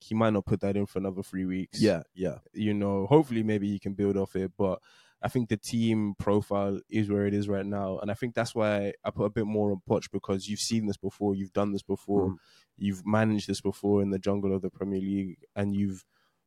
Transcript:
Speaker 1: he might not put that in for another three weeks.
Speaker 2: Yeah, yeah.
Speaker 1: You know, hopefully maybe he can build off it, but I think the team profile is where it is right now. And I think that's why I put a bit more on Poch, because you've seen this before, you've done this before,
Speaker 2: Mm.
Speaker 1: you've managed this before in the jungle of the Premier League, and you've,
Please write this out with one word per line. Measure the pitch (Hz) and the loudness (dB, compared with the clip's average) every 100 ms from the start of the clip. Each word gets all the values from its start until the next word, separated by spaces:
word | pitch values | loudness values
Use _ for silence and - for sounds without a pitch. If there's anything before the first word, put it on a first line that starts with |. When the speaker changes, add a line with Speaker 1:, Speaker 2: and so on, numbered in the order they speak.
Speaker 1:
he | - | -4
might | 110 113 | 2 2
not | 104 - | 2 0
put | 101 | 0
that | 98 101 | 0 -2
in | 101 | -2
for | - | -4
another | 98 92 | -4 -4
three | 98 92 | -6 -4
weeks. | 92 92 92 - | -2 -4 -4 2
Speaker 2:
Yeah, | 107 85 - | 2 2 -2
yeah. | 90 92 - - | -4 -4 -4 -10
Speaker 1:
You | 82 104 | -4 0
know, | 104 101 98 95 | 0 0 0 4
hopefully | 151 143 113 | 4 6 0
maybe | 110 107 101 | 0 0 0
he | 98 | -2
can | 98 | -4
build | 98 101 98 | 0 0 2
off | 98 | 0
it, | 92 95 - | -2 -4 0
but | 98 95 - - _ _ | 0 0 -8 -20 _ _
I | 123 | -4
think | 127 117 | -2 0
the | 107 | -2
team | - 117 113 110 104 98 | -2 0 2 2 2 0
profile | - 104 104 101 101 98 - | 2 2 2 0 0 -2 -2
is | 110 104 | -2 0
where | 101 101 | 2 2
it | |
is | 101 101 | 0 0
right | 98 98 | -2 -2
now. | 101 95 95 | -4 -4 -4
And | 101 | -6
I | |
think | 104 123 | -6 -4
that's | 113 113 | -4 -2
why | 120 107 104 101 - | 0 2 2 -2 -4
I | 104 | -6
put | - 107 | -2 0
a | |
bit | 110 107 | 0 0
more | 107 104 | 2 0
on | 98 - | 0 0
Poch, | 104 - | -2 0
because | 98 - 98 95 | -6 -2 -4 -2
you've | 104 | -6
seen | - 113 107 | -2 0 0
this | 101 | -2
before, | 95 - 104 | -6 -2 0
you've | 98 98 | 0 -2
done | - 101 | -2 0
this | 98 | -2
before, | - 98 - 101 95 | -2 -4 0 0 0
Speaker 2:
Mm. | 92 _ - _ - | -2 _ -20 _ -6
Speaker 1:
you've | 101 95 95 | -4 -2 0
managed | 107 110 104 98 | 2 4 2 0
this | 98 | -2
before | 98 - 101 101 | -4 -2 2 2
in | 98 | 2
the | 95 | 0
jungle | 98 101 98 | 0 0 0
of | 95 | 0
the | 90 | -2
Premier | - 98 95 | -4 -4 -2
League, | 95 98 95 85 - | 0 -2 -4 -8 -10
and | - 101 101 | -4 -2 0
you've, | 101 92 - _ _ _ | 0 -2 -12 _ _ _